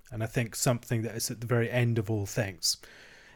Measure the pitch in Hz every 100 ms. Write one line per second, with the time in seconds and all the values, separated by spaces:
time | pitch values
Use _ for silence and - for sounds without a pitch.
0 | - 110 113 135 117 - 143 120 - 117
1 | 110 110 - 113 117 120 113 120 120 117
2 | 107 110 98 - 98 92 - - - -
3 | - - -